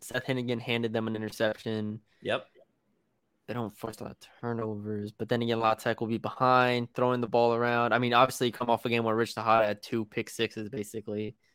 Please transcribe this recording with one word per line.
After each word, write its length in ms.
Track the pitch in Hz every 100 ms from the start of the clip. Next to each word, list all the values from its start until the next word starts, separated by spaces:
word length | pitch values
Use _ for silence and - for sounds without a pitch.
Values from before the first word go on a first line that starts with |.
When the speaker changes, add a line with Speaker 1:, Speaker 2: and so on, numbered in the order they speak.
Speaker 1:
Seth 240 | - 127 -
Hennigan 340 | 127 123 117
handed 320 | 120 117 117
them 160 | 113 110
an 80 | 110
interception. 840 | 107 - 110 - 117 110 107 110 _ _
Speaker 2:
Yep. 260 | - 127 - _ _ _ _ _ _ _ _ _ -
Speaker 1:
They 60 |
don't 220 | 117 107 -
force 220 | 110 -
a 40 |
lot 80 | 117
of 40 | 123 - -
turnovers, 680 | 120 113 110 104 104 107 104
but 180 | - 110
then 140 | 120
again, 160 | 117 113
La 160 | 113 110
Tech 260 | 120 110
will 60 | 113
be 100 | 113
behind, 760 | 107 - 127 127 123 120 120 -
throwing 260 | 123 123
the 60 | 120
ball 260 | 120 117
around. 400 | 117 120 120 117
I 60 | 120
mean, 140 | 120
obviously, 340 | 120 131 - 127
you 60 |
come 180 | - 120
off 120 | 113 123
a 40 |
game 140 | 117
where 120 | 113 110
Rich 200 | 113 -
Tejada 300 | 113 113 104
had 180 | 104
two 200 | - 117 104
pick 260 | 120 -
sixes, 360 | - 110 113 104
basically, 680 | 107 101 113 107 104 107 - _